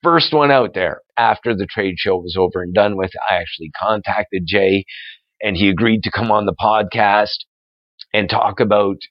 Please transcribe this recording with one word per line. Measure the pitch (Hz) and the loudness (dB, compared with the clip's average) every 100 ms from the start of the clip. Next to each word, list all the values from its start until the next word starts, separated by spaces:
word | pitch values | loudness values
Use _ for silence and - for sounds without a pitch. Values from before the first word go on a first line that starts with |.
First | 170 165 151 | 4 4 4
one | 151 143 | 2 4
out | 139 110 | 4 2
there. | - 90 - _ - | 0 -2 -4 _ 0
After | 117 110 120 107 | 0 0 -2 -2
the | 95 | -4
trade | - 98 90 | -2 -4 -2
show | - 92 | -2 -2
was | 87 90 | -2 0
over | 92 92 | 0 0
and | 90 | -2
done | 90 104 98 | 2 2 0
with, | 92 - - | -4 -4 -2
I | 92 | -2
actually | 82 - 80 - | -2 -12 -14 -6
contacted | 104 107 - 101 104 95 85 | -2 -2 -2 -4 -4 -6 -2
Jay, | 98 95 98 95 - - - _ _ | 2 4 2 -2 -16 -18 -20 _ _
and | 107 92 | -6 0
he | 101 | 0
agreed | 90 117 110 | 2 2 2
to | - | -2
come | - 113 | -4 0
on | 107 101 | 0 0
the | |
podcast | - 110 107 104 120 107 101 107 - - _ _ _ _ _ - | 0 0 2 0 0 2 2 0 -4 -12 _ _ _ _ _ -4
and | 104 98 | -2 0
talk | 107 - 98 | 0 -2 0
about | 113 104 98 95 - | 2 2 2 -2 -12